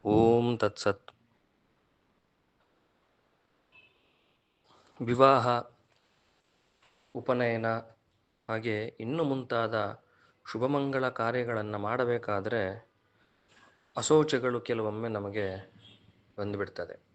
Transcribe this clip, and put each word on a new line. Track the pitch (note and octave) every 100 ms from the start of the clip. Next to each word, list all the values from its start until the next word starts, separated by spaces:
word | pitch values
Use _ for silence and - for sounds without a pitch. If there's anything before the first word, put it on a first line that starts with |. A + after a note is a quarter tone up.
ಓಂ | G2+ G#2+ A2+ A#2 A#2+ A#2
ತತ್ಸತ್. | G#2 - G#2 G2+ - _ _ _ _ _ _ _ _ _ _ _ _ _ _ _ _ _ _ _ _ _ _ _ _ _ _ - _ _ _ _ _ _ _ _ _ - _ -
ವಿವಾಹ, | A#2+ A#2+ C3+ C3+ B2 A#2+ - _ _ _ _ _ _ _ _ _ _ _ _ _ _
ಉಪನಯನ | B2 A#2+ B2 A#2+ A2+ A2+ A2+ - _ _ _ _ _ -
ಹಾಗೆ | A2 A2+ G#2+ A2 -
ಇನ್ನು | A2+ E3
ಮುಂತಾದ | D3 C3+ B2+ A#2+ A2+ A2+ G2+ A2+ _ _ _ _ -
ಶುಭಮಂಗಳ | A2 B2+ C#3+ C#3 C3+ C3
ಕಾರ್ಯಗಳನ್ನ | B2 A2+ B2 A#2+ A2+ G#2+ G#2
ಮಾಡಬೇಕಾದ್ರೆ | G#2 B2 A#2+ A#2+ A2 G2+ G2+ A#2 F#2+ G#2+ - _ _ _ _ _ _ - - _ _ -
ಅಶೌಚಗಳು | A2+ D#3 D3+ C3 B2+ A#2+
ಕೆಲವೊಮ್ಮೆ | A2+ A2+ G#2+ G#2+ A#2
ನಮಗೆ | G#2+ G2+ G#2 F#2+ F#2+ - - - - - _ _ -
ಬಂದುಬಿಡ್ತದೆ. | G2+ G2+ G2 - E2+ - _